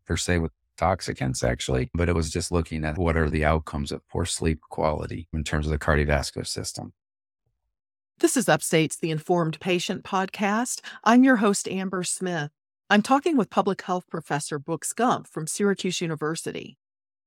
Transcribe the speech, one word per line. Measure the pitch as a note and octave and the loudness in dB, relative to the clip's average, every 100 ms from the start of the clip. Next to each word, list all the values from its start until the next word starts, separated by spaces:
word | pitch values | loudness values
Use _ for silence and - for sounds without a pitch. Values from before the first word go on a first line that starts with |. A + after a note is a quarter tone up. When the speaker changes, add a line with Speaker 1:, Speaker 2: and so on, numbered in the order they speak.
| - | -6
Speaker 1:
per | E2 | -4
se | - F2 | 0 0
with | D#2+ _ _ - | 0 _ _ -2
toxicants, | E2+ F#2 - - C3+ B2 | 0 0 -4 -4 -4 -2
actually, | A#2+ - - C3 B2+ | -2 -2 -2 -2 -2
but | E2 E2+ | -2 0
it | |
was | E2+ D#2+ | 0 0
just | F2 - | -4 -2
looking | E2+ D#2+ D#2+ D#2 | -2 -2 -4 -4
at | E2 | 0
what | E2+ D#2+ | 0 2
are | D2+ | 2
the | D#2 | 2
outcomes | D2+ D#2+ - C#2+ D2 | 2 2 -2 -6 -6
of | D#2 _ | -8 _
poor | F2 | -4
sleep | F2 - E2 D#2+ - | -4 -2 -2 -2 -6
quality | - D#2 D2+ D#2+ - E2 | -2 -2 -2 -6 -10 -8
in | D#2 | -6
terms | D2 D#2 D2+ | -2 -2 0
of | |
the | D2+ | -2
cardiovascular | - D2 D2 C#2+ - - - | 2 2 4 0 -2 -6 -8
system. | - - - - _ _ _ _ _ _ _ _ _ _ _ _ - | -6 -8 -10 -14 _ _ _ _ _ _ _ _ _ _ _ _ 0
Speaker 2:
This | E4+ | 2
is | C4 F3 | 4 4
Upstate's | D#3 - D#3+ D3+ - | 2 4 2 2 -2
The | E3 | -4
Informed | D#3 - F3 D#3+ - | -4 0 2 0 -2
Patient | F#3+ F3+ - F#3 | -2 -2 -2 -6
Podcast. | - F#3+ F#3+ - G3+ G#3+ B3 - - - | -4 -2 -2 -2 0 0 -2 -6 -12 0
I'm | G#3+ B3 | 6 8
your | C4 A3+ | 8 6
host, | G#3 G3+ - | 4 2 -2
Amber | F#3+ F#3+ F#3 | -4 -4 -4
Smith. | F3 - F#3 E3 D3 _ _ _ - | -4 -4 -4 -4 -4 _ _ _ 2
I'm | G#3 | 4
talking | G#3+ C#4 F4 C#4 | 4 2 4 2
with | F3+ | 2
public | G#3 G3 F#3 | 2 0 -2
health | - F3+ - | -2 -4 -4
professor | E3 - D3 - D3 | -10 -4 -4 -2 -6
Brooks | D3+ D#3+ - | -6 -6 -4
Gump | - A#3+ C3+ - | 0 0 0 -4
from | - D#3+ | -8 -6
Syracuse | - G3+ F#3+ F#3 - | 0 0 2 -2 -2
University. | E3+ D3+ D3+ E3 - - - - _ _ _ _ | -4 -2 -4 -4 -6 -8 -12 -18 _ _ _ _